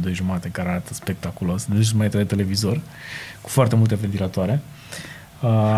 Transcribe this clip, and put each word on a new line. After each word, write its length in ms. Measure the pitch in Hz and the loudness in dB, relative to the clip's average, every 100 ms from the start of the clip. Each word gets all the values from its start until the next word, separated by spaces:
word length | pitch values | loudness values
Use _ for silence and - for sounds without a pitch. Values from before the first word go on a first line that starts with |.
doi 120 | 90 | -2
jumate, 340 | 90 92 90 87 | -2 -2 -2 -4
care 200 | 90 90 | -4 -4
arată 260 | 90 - | -4 -6
spectaculos, 720 | - - 90 87 - 90 92 | -8 -6 -6 -6 -4 -2 -2
deci 280 | - 104 110 | 0 2 4
mai 140 | 110 104 | 2 2
trebuie 220 | 104 101 | 2 2
televizor, 520 | 101 95 98 104 139 - - - - - - | 0 0 0 0 -2 -4 -12 -14 -14 -14 -16
cu 80 | - | -2
foarte 280 | - 120 113 | 2 4 6
multe 180 | 110 | 4
ventilatoare. 680 | 101 104 98 92 95 92 143 - - - - - - - - | 2 0 0 -2 0 0 0 -2 -12 -16 -14 -14 -16 -20 -2
Uh, 60 | 117 110 107 | 2 4 6